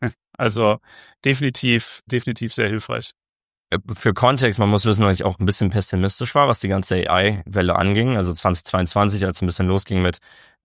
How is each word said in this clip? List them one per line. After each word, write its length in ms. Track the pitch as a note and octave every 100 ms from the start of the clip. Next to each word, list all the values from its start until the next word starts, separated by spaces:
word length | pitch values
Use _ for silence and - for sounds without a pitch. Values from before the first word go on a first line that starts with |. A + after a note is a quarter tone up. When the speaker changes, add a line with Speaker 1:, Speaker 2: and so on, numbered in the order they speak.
Speaker 1:
<laughs> 140 | B2 - _ -
Also 420 | A#2+ A#2 G#2+ A2 _ - - _
definitiv, 800 | C#3 C3+ C#3 - B2+ A#2 - - -
definitiv 460 | B2 - A2+ A2+
sehr 160 | - G#2+
hilfreich. 440 | G#2+ - A#2 - - _ _ _ _ -
Speaker 2:
Äh, 80 | F2+ -
für 200 | - A#2
Kontext, 460 | F#2+ B2 C3 B2 G2+
man 80 | G2+
muss 180 | G#2 A2+
wissen, 160 | G#2
dass 140 | G2+ F#2
ich 80 |
auch 140 | G2 F#2
ein 60 | F2+
bisschen 240 | - G2
pessimistisch 640 | G#2 - F#2 F#2+ - B2 D3
war, 100 | C#3
was 140 | A#2
die 80 | G2
ganze 420 | G2 F#2+ F#2 E2
A-I-Welle 640 | F2+ G2+ G2+ - G2 F2+
anging. 420 | F#2 F#2+ G2+ B2 A2+
Also 160 | F2+
zwanzig 320 | E2 G2 F2
zweiundzwanzig, 600 | - F#2 F2+ G2+ G2+ G2+ F#2+
als 160 | -
ein 40 | F2+
bisschen 200 | E2+ F#2
losging 360 | G2 - F#2+
mit 160 | F2+ - - - - _